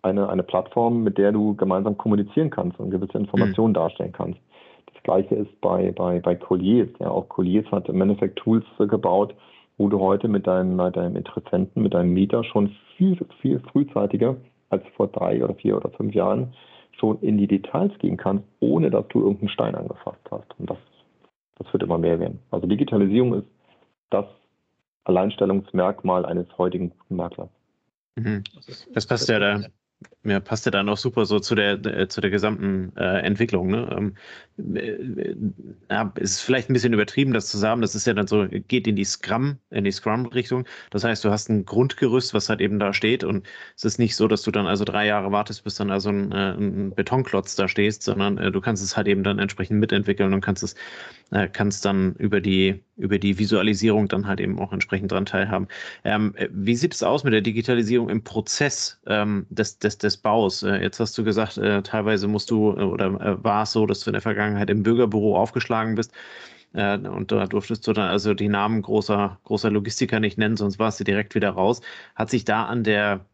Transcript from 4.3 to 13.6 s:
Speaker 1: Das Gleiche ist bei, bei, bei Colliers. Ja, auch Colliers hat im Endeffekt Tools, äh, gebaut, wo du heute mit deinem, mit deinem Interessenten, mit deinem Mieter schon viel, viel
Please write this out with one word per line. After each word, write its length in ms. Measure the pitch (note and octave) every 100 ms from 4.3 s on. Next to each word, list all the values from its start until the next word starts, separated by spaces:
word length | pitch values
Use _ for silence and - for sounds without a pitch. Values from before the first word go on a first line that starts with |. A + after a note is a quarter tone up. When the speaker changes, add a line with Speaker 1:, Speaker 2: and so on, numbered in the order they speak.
| - _ - - - -
Speaker 1:
Das 100 | -
Gleiche 320 | - F#2 G2 A2
ist 240 | G2+ _
bei, 300 | F#2+ F#2 F#2
bei, 280 | F2+ F2+ F2
bei 140 | F2+
Colliers. 560 | F2 - F#2 F#2 A#2+ A#2 -
Ja, 100 | F#2
auch 200 | F#2+ -
Colliers 360 | - F2+ G2+ G#2+
hat 180 | G2 -
im 120 | F#2
Endeffekt 340 | F#2+ G2+ G2 -
Tools, 240 | - A2+ - -
äh, 80 | G#2
gebaut, 480 | G#2+ F2+ F#2 G#2 - - - _ -
wo 100 | G2+
du 120 | G2+
heute 280 | F#2+ G2+ A2+
mit 180 | G2+ F#2+
deinem, 300 | F#2 F#2 F2+
mit 200 | F2+ F2
deinem 200 | F2 -
Interessenten, 680 | - - - F#2 F#2+ -
mit 120 | G#2
deinem 180 | F2+ F2
Mieter 320 | F2+ G2+ A2+
schon 300 | A2+ G#2+ G2+ - _ -
viel, 200 | F#3+ F3+ - -
viel 200 | C3 C#3